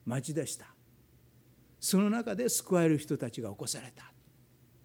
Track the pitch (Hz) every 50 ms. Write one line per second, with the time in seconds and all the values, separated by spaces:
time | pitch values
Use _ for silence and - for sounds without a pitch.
0 | _ 117 123 135 127 - 147 151 139 - - - - - - _ _ _ - -
1 | - _ - - - - _ - _ _ _ - _ _ - - - - 196 185
2 | 208 208 214 240 226 226 196 180 247 233 - - - - 190 175 170 160 156 143
3 | - - 151 - 135 117 - - 113 101 101 - 123 117 - 117 127 127 - -
4 | - - - - _ - _ _ - _ _ _ - _ _ -